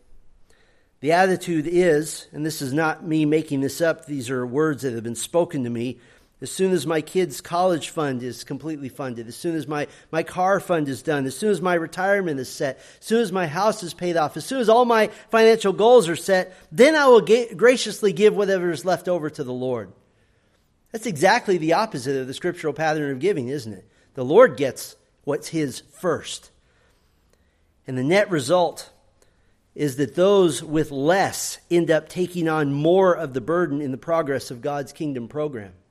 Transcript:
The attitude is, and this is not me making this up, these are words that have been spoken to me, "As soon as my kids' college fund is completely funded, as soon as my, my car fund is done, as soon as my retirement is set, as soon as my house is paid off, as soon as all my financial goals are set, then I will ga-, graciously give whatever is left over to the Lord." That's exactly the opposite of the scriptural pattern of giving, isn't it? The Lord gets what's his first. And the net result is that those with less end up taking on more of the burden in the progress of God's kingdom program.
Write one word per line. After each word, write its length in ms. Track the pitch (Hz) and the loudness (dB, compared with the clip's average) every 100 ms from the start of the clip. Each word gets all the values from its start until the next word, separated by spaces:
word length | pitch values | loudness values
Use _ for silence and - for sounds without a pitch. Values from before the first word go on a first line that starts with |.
| _ - - _ _ - _ _ _ _ | _ -20 -20 _ _ -20 _ _ _ _
The 120 | 139 | 0
attitude 540 | 170 190 175 180 165 151 | 2 2 0 -2 -4 0
is, 600 | 175 180 151 156 - - | 2 4 2 0 -10 -14
and 120 | 147 | -8
this 160 | 156 156 | -6 -6
is 140 | 135 | -4
not 320 | 147 156 151 185 | -2 -2 -4 -2
me 180 | 156 | 0
making 380 | 151 156 156 139 | 2 2 0 -2
this 180 | 135 139 | -4 0
up, 240 | 165 156 | -2 -2
these 240 | - 143 117 | -8 -10 -6
are 160 | 127 | -6
words 380 | 123 131 156 131 | -4 -2 0 -2
that 100 | 131 | -6
have 120 | 113 | -6
been 100 | 113 | -8
spoken 500 | 117 - 170 170 147 | -8 -2 -2 0 -2
to 60 | 123 | -4
me, 280 | 117 123 123 _ _ _ _ | -4 -6 -8 _ _ _ _
"As 80 | 131 | -12
soon 220 | - 190 | -2 0
as 140 | 180 135 | 0 0
my 140 | 160 | -4
kids' 400 | 151 185 175 - | -2 -2 -2 -6
college 480 | - 175 185 160 - | -6 -2 0 0 -4
fund 340 | 165 143 123 | -4 -4 -4
is 220 | 123 117 | -8 -12
completely 460 | - 135 151 147 131 | -12 -10 -8 -10 -10
funded, 380 | - 135 117 117 | -10 -10 -10 -12
as 80 | - | -8
soon 200 | 175 160 | -6 -6
as 100 | 135 | -4
my, 200 | 147 139 - _ | -6 -6 -12 _
my 120 | 160 | -6
car 380 | 160 180 185 196 | -4 -2 0 0
fund 300 | - 165 143 | 0 -2 -2
is 120 | 123 | -4
done, 220 | 160 143 | -4 -2
as 120 | 135 - | -4 -2
soon 140 | 214 | -2
as 120 | 190 | 0
my 120 | 180 | 0
retirement 640 | 175 165 185 196 202 180 135 | 0 -2 -4 0 0 0 -4
is 120 | 120 | -8
set, 300 | - 143 123 - - | -6 -6 -6 -16 -20
as 60 | - | -2
soon 160 | 226 | 0
as 100 | 214 | 0
my 140 | 185 165 | -2 -2
house 360 | 165 214 190 | 0 0 -2
is 120 | 170 | -8
paid 240 | - 180 165 | -6 -2 0
off, 180 | 147 160 | -2 -4
as 80 | |
soon 160 | - 262 | -6 0
as 80 | 214 | 4
all 160 | 226 | 4
my 220 | 240 226 214 - - | 6 2 2 -2 -2
financial 420 | 226 220 226 196 | 6 6 6 2
goals 340 | 170 220 247 165 | 4 8 8 6
are 100 | 165 | -2
set, 380 | - 185 185 - _ | 0 0 0 -10 _
then 240 | 156 269 | 6 6
I 120 | 320 269 | 8 8
will 160 | 233 | 8
ga-, 320 | 160 233 233 | 8 4 2
graciously 580 | 170 233 262 214 - 208 | 4 4 4 -2 -2 -2
give 240 | 165 208 180 | 4 4 4
whatever 340 | 196 190 175 | 0 0 0
is 140 | 156 | -2
left 240 | 185 175 180 | -2 -2 -2
over 220 | 180 151 | -4 -4
to 120 | 151 | -8
the 120 | 123 | -8
Lord." 360 | 127 127 120 95 - _ _ _ _ _ _ _ _ _ | -6 -4 -4 -8 -18 _ _ _ _ _ _ _ _ _
That's 140 | 226 | -8
exactly 540 | 226 147 185 233 220 180 | -8 0 2 2 2 0
the 160 | 156 | 2
opposite 440 | 165 220 143 123 135 | 0 0 -4 -4 -4
of 80 | 131 | -6
the 60 | |
scriptural 400 | 131 180 170 156 | -6 -8 -4 -6
pattern 380 | 139 156 156 143 | -4 -2 -2 -4
of 80 | 127 | -2
giving, 300 | 175 170 120 | -2 -2 -4
isn't 260 | 143 110 | -8 -10
it? 120 | 95 - _ _ | -14 -18 _ _
The 100 | - | -8
Lord 320 | 127 160 262 123 | 2 6 6 4
gets 400 | 135 - - - _ _ | -4 -6 -16 -20 _ _
what's 260 | - 147 - | -6 -6 -6
his 340 | 160 139 - - - | -4 -4 -6 -18 -8
first. 500 | 180 123 - - - _ _ _ _ _ _ _ _ _ _ _ _ _ - | -4 -4 -6 -16 -16 _ _ _ _ _ _ _ _ _ _ _ _ _ -10
And 120 | 127 | -4
the 40 | |
net 280 | 135 196 202 | 0 2 2
result 600 | 165 120 180 165 - - _ _ _ _ _ _ _ _ | -2 0 0 0 -4 -18 _ _ _ _ _ _ _ _
is 220 | - 147 123 | -6 -4 -2
that 180 | 139 | -4
those 480 | 170 185 202 175 131 | 2 4 6 4 0
with 280 | 156 156 151 | -4 -2 -2
less 680 | 139 147 190 151 - - - _ | -2 2 2 0 -4 -10 -10 _
end 200 | 170 160 | 0 2
up 180 | 156 160 | 0 -2
taking 400 | 180 175 175 160 | -6 -6 -2 -2
on 240 | 156 143 | 0 0
more 400 | 143 156 190 190 | 0 2 4 4
of 220 | 160 156 | 2 -2
the 60 | 127 | -6
burden 400 | 110 175 165 143 | -2 -2 0 -2
in 80 | 143 | -6
the 80 | 127 | -8
progress 520 | - 165 147 131 - | -2 -2 -2 -4 -6
of 120 | 123 | -8
God's 320 | 143 143 131 | -6 -6 -8
kingdom 340 | - 156 127 113 | -8 -6 -6 -8
program. 460 | 147 151 123 95 87 _ | -6 -6 -8 -14 -18 _